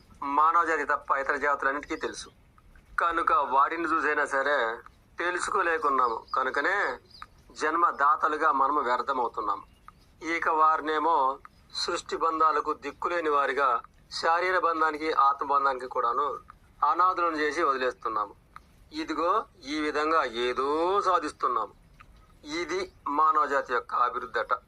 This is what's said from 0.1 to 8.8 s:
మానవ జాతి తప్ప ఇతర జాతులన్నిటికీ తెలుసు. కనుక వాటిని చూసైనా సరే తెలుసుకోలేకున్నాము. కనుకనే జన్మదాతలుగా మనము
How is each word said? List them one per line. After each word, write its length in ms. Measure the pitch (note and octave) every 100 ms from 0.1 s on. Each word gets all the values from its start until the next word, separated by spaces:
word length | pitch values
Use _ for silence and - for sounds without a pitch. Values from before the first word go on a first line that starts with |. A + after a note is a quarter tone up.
| -
మానవ 400 | C#3+ C#3+ D#3 E3+ E3
జాతి 200 | D#3 C#3
తప్ప 260 | D3 -
ఇతర 240 | C#3 C3+ C#3+
జాతులన్నిటికీ 600 | C#3+ C#3 C3+ C#3+ - D#3
తెలుసు. 340 | A#2 G#2 - _ _ _ - - _ -
కనుక 320 | F3 E3 E3+
వాటిని 520 | D#3+ C3+ C3+ D3 E3
చూసైనా 420 | E3 D#3+ C#3+ D3 C3+
సరే 320 | C3+ C#3 C#3+ A2+ A2+ - _ _ -
తెలుసుకోలేకున్నాము. 1040 | F3 F3+ - G#3 F3 D#3+ D3 C3+ B2 A2+ - C3
కనుకనే 420 | C3 C#3+ D#3 G3+ E3 - _ - - _ - -
జన్మదాతలుగా 920 | D3+ E3 E3+ C#3+ C#3+ D#3 E3 D3+ D#3+
మనము 300 | C#3 C3+ D3